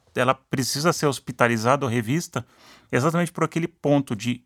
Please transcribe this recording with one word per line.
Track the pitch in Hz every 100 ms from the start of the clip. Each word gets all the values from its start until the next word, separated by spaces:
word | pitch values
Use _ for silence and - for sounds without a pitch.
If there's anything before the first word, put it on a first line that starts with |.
| _ 131
ela | 127
precisa | 127 _ 135 123 143 160
ser | 156 151
hospitalizada | 131 - 127 120 117 113 139 135
ou |
revista | 120 107 151 - - 117 _ - - _
exatamente | 127 147 165 170
por | -
aquele | 156 170 165
ponto | _ 147 143 135 107
de | 117 123